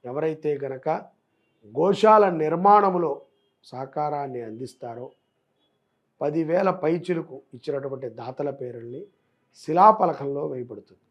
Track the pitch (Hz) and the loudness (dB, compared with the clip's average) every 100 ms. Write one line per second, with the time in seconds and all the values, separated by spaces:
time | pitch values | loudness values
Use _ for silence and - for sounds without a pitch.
0 | 123 135 160 156 151 139 135 131 160 165 | -8 -4 -4 -4 -4 -4 -6 -8 -4 -6
1 | - _ _ _ _ _ 107 117 175 202 | -8 _ _ _ _ _ -10 -2 0 4
2 | 220 214 202 170 156 170 196 208 202 180 | 8 8 6 2 -2 2 6 8 6 2
3 | 165 139 - _ _ _ - 127 135 151 | -2 -4 -10 _ _ _ -16 -14 -10 -4
4 | 151 147 139 127 113 113 127 - 123 117 | -4 -4 -6 -10 -12 -12 -14 -14 -14 -14
5 | 127 _ _ _ _ _ _ _ _ _ | -16 _ _ _ _ _ _ _ _ _
6 | _ _ 143 156 156 175 190 - 147 170 | _ _ -4 -2 0 2 2 0 -2 -2
7 | - 165 160 131 _ 123 151 139 139 131 | -2 -6 -6 -16 _ -14 -8 -6 -6 -8
8 | 127 113 120 131 143 139 123 120 117 131 | -10 -12 -14 -6 -6 -6 -12 -12 -14 -16
9 | 202 _ _ _ _ _ - 165 208 214 | -18 _ _ _ _ _ -4 6 6 6
10 | 180 151 139 139 156 131 120 104 92 95 | 0 -2 -6 -6 -6 -8 -10 -14 -20 _
11 | _ | _